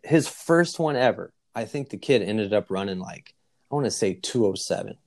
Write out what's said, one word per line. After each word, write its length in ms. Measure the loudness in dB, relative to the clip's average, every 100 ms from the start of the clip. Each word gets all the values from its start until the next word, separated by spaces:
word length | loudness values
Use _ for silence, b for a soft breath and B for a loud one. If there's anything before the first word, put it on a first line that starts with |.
his 240 | 2 2 2
first 500 | -8 2 4 4 0
one 160 | -2
ever, 380 | 2 2 2 -8 _ _
I 100 | -10
think 240 | -6 -6 -8
the 80 | -10
kid 260 | 2 2
ended 300 | 2 -2 2
up 160 | 0 0
running, 280 | -4 -4 -6
like, 340 | -8 -14 -20 _ _ _ -6
I 40 |
wanna 160 | -2 -2
say 240 | 0 -2
two 320 | -2 -4 2 2
oh 80 |
seven. 420 | 0 -4 -4 -6 -12